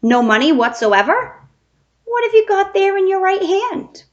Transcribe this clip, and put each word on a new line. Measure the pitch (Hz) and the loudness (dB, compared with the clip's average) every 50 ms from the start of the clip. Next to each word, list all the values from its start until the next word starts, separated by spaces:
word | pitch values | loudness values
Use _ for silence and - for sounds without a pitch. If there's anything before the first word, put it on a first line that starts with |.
No | _ 226 240 247 | _ 2 2 2
money | 240 226 220 214 254 302 | 2 2 2 2 2 2
whatsoever? | 320 262 233 240 247 - - 220 202 196 202 240 339 480 508 415 - - _ - _ _ _ _ _ _ _ _ _ _ _ | 2 2 0 -2 -4 -2 -2 0 2 2 2 2 0 -2 -2 -6 -12 -20 _ -20 _ _ _ _ _ _ _ _ _ _ _
What | - 466 480 466 | -8 -6 -4 -4
have | 466 427 | 2 2
you | 440 440 | 2 2
got | 427 415 381 392 392 392 | 4 0 -2 -2 -2 0
there | 403 381 392 392 | 0 0 0 0
in | 392 381 | 0 0
your | 381 381 392 | 0 0 0
right | 381 381 381 392 | 0 0 0 -2
hand? | 403 320 349 392 440 494 440 - 254 - - - - _ | -2 -2 -2 -2 -2 -4 -6 -8 -10 -12 -16 -20 -20 _